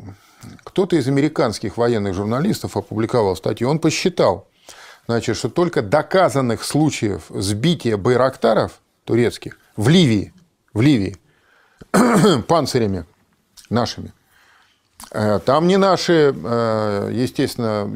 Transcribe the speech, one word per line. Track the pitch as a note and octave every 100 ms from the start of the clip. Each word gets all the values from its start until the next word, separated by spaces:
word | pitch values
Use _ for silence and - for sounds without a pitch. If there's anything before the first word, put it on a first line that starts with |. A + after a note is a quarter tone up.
| G2+ G2+ _ _ - -
кто-то | - - F#3+ E3+
из | B2
американских | C#3 D3+ D3+ C3 G2+ G#2+ G2
военных | A#2+ A#2 G2+
журналистов | F#2 G#2 B2 F#3+ - G#2 G#2
опубликовал | - G#2+ A2+ B2 G2+ F2+
статью, | - A2 A#2+
он | D#3
посчитал, | D#3+ D#3 F#3 F3 C3 F2+ - _ - - - - -
значит, | A#2 G#2+ G#2+
что | B2
только | C3+ F3 D3+
доказанных | G#2+ D3 D3 F#3+ E3+ C#3 B2+ A2
случаев | - C#3+ D#3 - G#2+ F#2 -
сбития | A#2 G2 G#2 D3+ E3+ A#2+ G#2
байрактаров | G2 A#2+ B2+ - A3+ F#3+ A#2 - _ _
турецких | - A#2 A2+ - - - _ -
в | G#2+
Ливии, | F#3 D3+ G#2+ F2+ - _ _ _
в | G#2
Ливии, | C3 B2+ F#2 F#2+ _ _ _ _ _ _ -
<clears throat> | - B3 G#3+ G3+ C#3+ -
панцирями | E3 C3 B2+ A2 F#2 D#2+ _ _ _ _ - _
нашими, | A3 - - F#2 - _ _ _ _ _ _ _ _ -
э, | A2 G#2+ G2+
там | - C#3+ F3
не | G3
наши, | G3 F3 - E3+ C#3+
э, | B2+ F2 A#2+ A#2 A2 G#2+ G2+ G#2
естественно, | G#2+ A#2+ - C3+ - A#2 G#2+ G#2